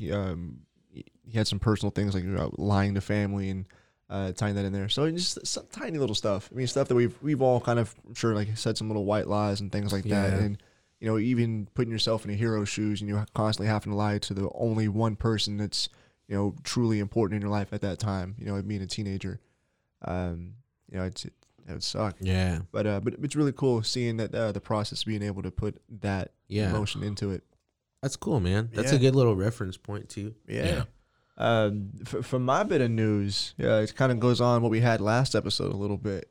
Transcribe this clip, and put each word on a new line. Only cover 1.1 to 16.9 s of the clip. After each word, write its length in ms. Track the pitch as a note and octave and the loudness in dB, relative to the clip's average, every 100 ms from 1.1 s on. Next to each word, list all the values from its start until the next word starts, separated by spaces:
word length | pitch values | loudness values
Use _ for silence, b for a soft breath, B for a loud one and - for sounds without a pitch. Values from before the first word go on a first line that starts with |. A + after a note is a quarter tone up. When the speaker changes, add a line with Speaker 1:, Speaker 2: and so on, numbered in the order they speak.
| _ - A2 | _ -4 -2
Speaker 1:
had 100 | G#2 | 0
some 120 | G2 | 0
personal 320 | - G#2 G2+ | 2 2 2
things, 240 | - G2+ | 0 0
like, 100 | F#2+ | 0
about 340 | F2+ F#2+ D#2 - | -2 -2 -2 -2
lying 360 | G2 G2+ G2+ | 2 4 4
to 80 | G2 | 0
family 480 | - G#2 G2+ G2+ F#2+ | 0 0 0 -2 -2
and, 160 | F#2+ F#2 b b b b | -4 -8 b b b b
uh, 240 | G2 F#2+ | -6 -4
tying 220 | F#2 G#2 | -2 -2
that 100 | G2+ | 0
in 80 | G2 | -2
there. 160 | G2 G2 | -2 -2
So 220 | B2+ D#3 | 0 0
just 360 | E3+ F3+ - - | 0 -2 -4 -6
some 200 | - - | -6 -8
tiny 280 | - C4 D#3+ | -10 -6 -2
little 160 | C3+ | 0
stuff. 340 | G#2+ A2 G2 - | 0 0 -2 -4
I 60 | B2 | -6
mean, 100 | B2+ | -2
stuff 200 | C#3 C3+ | 0 2
that 60 | |
we've, 200 | B2 A#2+ - | 4 2 0
we've 200 | C#3 C#3+ | -2 4
all 180 | C3 B2 | 4 4
kind 180 | A#2+ A#2+ | 4 2
of, 160 | A2+ - - | 0 -4 -16
I'm 80 | |
sure, 200 | A#2 A#2 | -2 0
like, 220 | G#2+ G#2 A2 | 2 0 -2
said 220 | A2+ A2 | -2 -2
some 100 | G#2+ | -2
little 160 | G#2+ | -2
white 240 | G2+ G#2 - | 2 2 2
lies 320 | G#2 G#2 G2+ | 0 2 0
and 100 | G2+ | -2
things 220 | G#2 G2+ | -2 0
like 120 | G2 | 0
that. 280 | G#2 G2+ G2 | 2 2 4
Speaker 2:
Yeah. 60 | F#2+ | 2
Speaker 1:
And, 240 | G#2 G#2 b b b b | 2 -2 b b b b
you 60 | A2 | 0
know, 100 | A2 | 2
even 520 | A2+ A#2+ A#2 A2 G2+ | 2 2 2 0 -4
putting 180 | - A#2 | -2 -2
yourself 320 | A2 - A2+ | 0 2 0
in 80 | G2+ | 0
a 20 | |
hero's 340 | G#2 A2+ A2 G2+ | -2 0 2 0
shoes 320 | - G#2+ G#2 | 0 0 0
and 80 | G#2 | -2
you 160 | G#2 G#2+ | -2 -2
constantly 360 | - G#2+ G#2+ G#2 | 0 0 2 2
having 240 | G#2+ - | 0 0
to 40 | G2+ | 0
lie 220 | G#2 G#2 | 0 0
to 160 | - | -2
the 140 | G2 G2 | -2 -4
only 340 | - A#2 A2 G#2+ | -2 0 2 2
one 260 | G2+ A2+ | 2 0
person 420 | G#2 A#2 G#2+ - G2+ | 0 0 2 0 -2
that's, 320 | G#2 - - b b b - | -4 -2 -6 b b b -6
you 80 | |
know, 220 | G2+ G2+ - | 0 0 -2
truly 340 | - B2 A#2 | -4 0 2